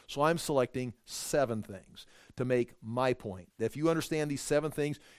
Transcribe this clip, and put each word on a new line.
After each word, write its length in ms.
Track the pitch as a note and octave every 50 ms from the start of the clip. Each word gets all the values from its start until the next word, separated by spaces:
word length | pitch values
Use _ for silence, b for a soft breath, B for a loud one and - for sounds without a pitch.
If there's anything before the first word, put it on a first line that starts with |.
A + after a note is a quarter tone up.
| B B
So 140 | - C#3
I'm 160 | C#3+ D#3 E3+ E3+
selecting 560 | - - D3+ C3+ B2 - - C3+ B2+ B2 - _ _
seven 560 | - - - - - - D3+ C3+ A#2 A#2 G#2+
things 440 | G2+ - G2+ F#2 - - - - - b b b b b b -
to 80 | C3
make 300 | B2+ B2+ B2 A#2+ - - -
my 320 | - A2 A#2 B2+ B2+ C3 B2
point. 360 | - - A2 F#2 F#2 F2 - _ -
If 160 | A2+ A2 -
you 140 | C#3 D3+ E3
understand 400 | E3 D#3+ - - E3 D#3 D3+ D3
these 120 | C#3+ C3+
seven 300 | - - D3 D3 D3+ D#3
things, 280 | - - D3 D3 D3 - b b b